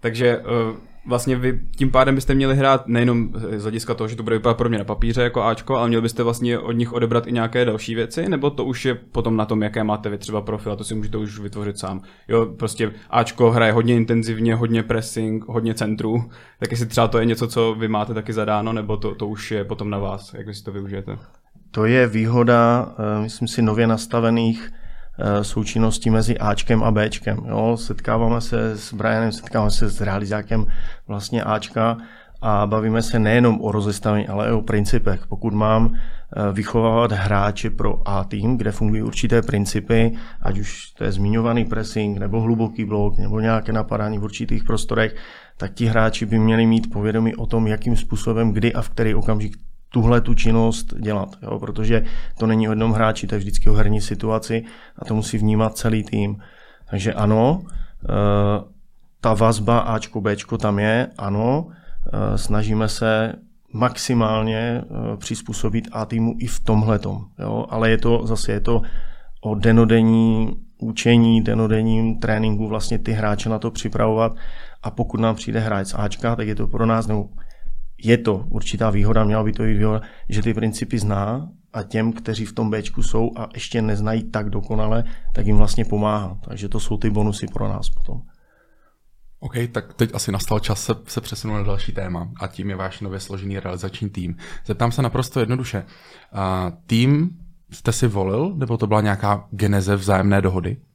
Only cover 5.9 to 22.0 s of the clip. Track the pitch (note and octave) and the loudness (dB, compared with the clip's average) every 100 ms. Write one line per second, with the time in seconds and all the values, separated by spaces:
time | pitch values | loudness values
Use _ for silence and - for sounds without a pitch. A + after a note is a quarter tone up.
5.9 | A#2 A2+ A#2 A#2 A#2 A#2+ A#2+ - A#2 A#2 | 2 0 0 -2 0 -2 -2 -2 -2 -2
6.9 | A#2 A#2 A#2 A#2 A#2+ A2+ A#2+ B2 G#2+ - | 0 0 0 0 -2 -2 0 0 0 -4
7.9 | A2+ A#2 - F3+ D#3 C#3+ C#3 B2+ B2+ C3 | -4 -4 -4 -2 0 -2 -2 -6 -4 -4
8.9 | A#2+ - - A2+ A2+ G#2+ G#2+ G#2+ G#2+ G#2+ | -4 -6 -4 -2 0 0 -2 -2 -2 -2
9.9 | G#2+ G#2+ G2+ - G#2+ G2+ G#2+ G#2+ G#2 G#2 | -2 -4 -8 -6 -6 -4 -8 -6 -8 -8
10.9 | A2 G#2+ A2 G#2+ G#2 G2+ G2+ G#2 G2 F#2+ | -6 -4 -4 -6 -8 -12 -8 -8 -8 -8
11.9 | F#2+ F#2+ - - A2+ A2+ A2+ A2+ - A2 | -10 -12 -20 -2 0 0 -2 -8 -4 -4
12.9 | G#2+ - - A#2 - A#2 A#2 A2+ A2 A#2 | -6 -4 0 0 2 4 4 4 4 2
13.9 | A#2+ A2+ A#2 A2+ A2 A#2 A2+ A#2 A#2 A2 | 2 2 0 0 -2 0 0 0 0 0
14.9 | A2+ A2 - A2 A2 G#2+ A2+ A2+ A2 G#2+ | -4 -4 -6 -4 -6 -6 -4 -4 -4 -4
15.9 | G#2+ A2 A#2 A#2 - - _ - A#2 A#2 | -4 -2 -2 -4 -12 -20 _ -6 -4 -4
16.9 | - A#2 A#2+ A#2 A2+ A#2 A#2+ A2+ A2 A2 | 0 2 2 0 0 -2 0 -2 0 -2
17.9 | G#2+ G#2+ A2 G#2 A2 G#2+ G#2+ A2 A2+ G#2 | -2 -2 -6 -6 -4 -2 -2 -2 -4 -4
18.9 | G#2 G#2 G2+ G#2 G#2+ - G#2+ G2 G#2+ G#2 | -4 -4 -6 -8 -8 -6 -6 -6 -6 -6
19.9 | G2+ G2 G2 - - G2+ G2+ - G2 G2 | -4 -4 -8 -12 -16 -14 -12 -12 -10 -10
20.9 | G2 G2 G#2 - - _ - - - A2 | -10 -10 -12 -14 -20 _ -20 -12 -2 2
21.9 | B2+ | 4